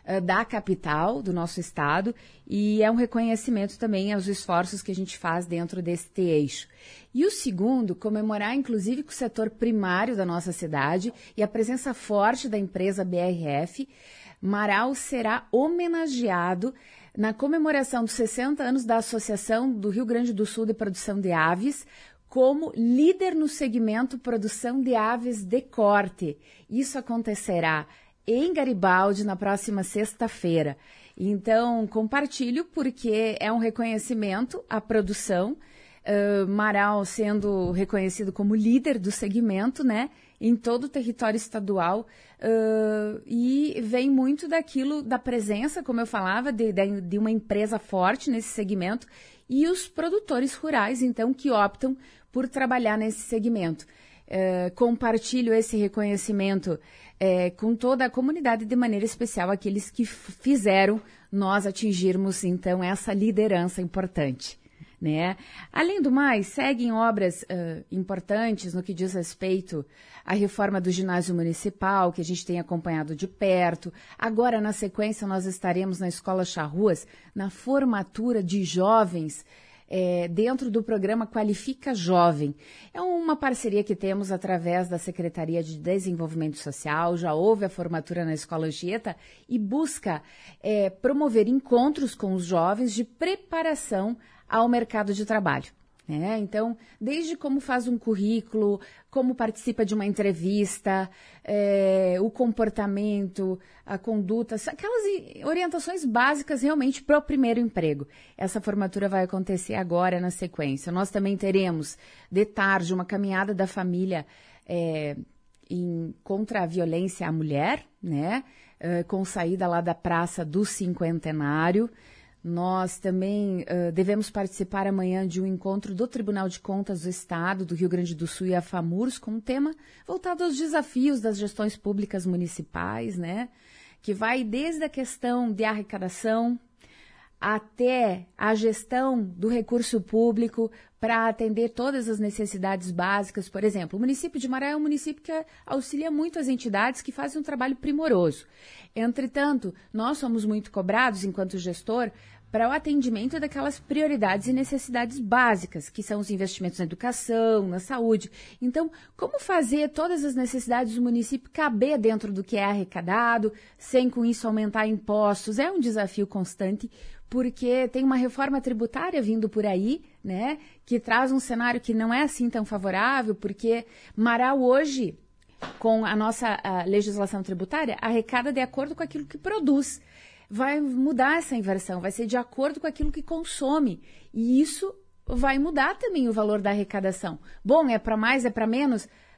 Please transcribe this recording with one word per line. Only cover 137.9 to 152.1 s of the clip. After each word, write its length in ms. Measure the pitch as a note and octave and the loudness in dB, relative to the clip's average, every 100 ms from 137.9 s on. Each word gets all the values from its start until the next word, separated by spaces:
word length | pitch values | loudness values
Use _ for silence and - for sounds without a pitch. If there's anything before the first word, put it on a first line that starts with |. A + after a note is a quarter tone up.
| B3+ A3+ F#3 F3+ - | 4 2 0 -8 -4
a 180 | G#3 | 0
gestão 680 | A3 A3+ G#3+ - B3+ C4+ B3+ | 2 2 0 -2 0 0 0
do 260 | G3 F3 G#3+ | -2 -2 0
recurso 520 | A#3+ G#3+ A#3+ A#3 A3+ | 0 0 0 2 -2
público 720 | F3+ A3 A#3 A3 A3+ - A3+ - - - | 2 4 4 4 0 0 -4 -4 -20 -6
pra 280 | A3 A3+ A3+ | 0 2 2
atender 420 | A3 A3+ G#3+ A#3 | 0 0 0 0
todas 380 | A#3 B3 C#4 A3+ | 0 -2 -2 -2
as 100 | G#3+ | -2
necessidades 720 | G#3 G#3 G#3 G3 F#3+ F#3+ F3+ | -2 -2 -4 -2 -2 -2 -4
básicas. 580 | F3 F3+ G3+ G3 - F#3 | -2 0 0 -2 -6 -8
Por 160 | F#3+ | 0
exemplo, 320 | G#3 G3 E3 F#3+ | 0 0 -4 -2
o 40 | |
município 380 | B3 C4+ E4+ D#4+ | 0 0 -4 -6
de 80 | B3 | -4
Maré 260 | C4 C#4 | -2 -2
é 40 | D4+ | -2
um 40 | |
município 420 | D4+ D4 D#4 D4+ | 0 -2 -4 -10
que 240 | - D#4+ D#4+ - | -6 -6 -6 -14
auxilia 460 | - C4+ B3 C#4+ D#4+ | -6 -6 -4 -4 -2
muito 280 | D4+ E4 E4 | -2 -2 -2
as 100 | C4+ | -2
entidades 520 | B3+ A#3+ G3 A#3 B3+ | -2 -2 0 0 -2
que 100 | - | -10
fazem 300 | B3 C#4+ D#4 | -8 -6 -6
um 40 | |
trabalho 320 | D4 C#4+ C4 C4 | -6 -4 -4 -4
primoroso. 680 | C#4+ D4 D#4+ G3+ E3+ D3 - _ - - - | -2 0 2 4 4 0 -10 _ -20 -20 -14
Entretanto, 800 | - A#3 A#3+ C4 C#4 C#4+ C4+ F#3+ F3+ - | -4 -2 -2 -4 0 0 0 -2 -12 -10
nós 260 | G#3+ A3+ C#4+ | -4 -2 -2
somos 260 | C4 A3+ | -2 -2
muito 260 | G#3+ G#3+ G3+ | 0 -2 -4
cobrados, 540 | - F#3 G#3+ B3+ G3 | -4 0 4 4 2
enquanto 320 | G3 F3+ F#3+ F#3+ | -4 -2 -4 -4
gestor, 540 | F3+ E3+ - A#3 A#3+ | -6 -6 -4 -2 -2